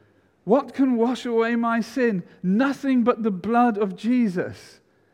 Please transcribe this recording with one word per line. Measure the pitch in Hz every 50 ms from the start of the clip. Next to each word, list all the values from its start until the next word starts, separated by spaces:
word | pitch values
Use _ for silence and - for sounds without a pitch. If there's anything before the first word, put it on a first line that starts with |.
| _ _ _ _ _ _ _ _ _
What | 175 220 285 269 240 -
can | - 277 262 247
wash | 220 226 247 247 - -
away | 247 233 226 226 233 240
my | 233 233 233 226 233
sin? | 214 - - 269 247 233 208 175 - - - - -
Nothing | 180 190 220 269 285 262 - - 269 262 247 226
but | 240 233 233 220
the | 226
blood | 196 175 165 208 233 233 247 247 208 202
of | 214 196 180
Jesus. | - - 226 254 247 233 208 175 180 127 117 - - - - - _ _ _ _ _ _ _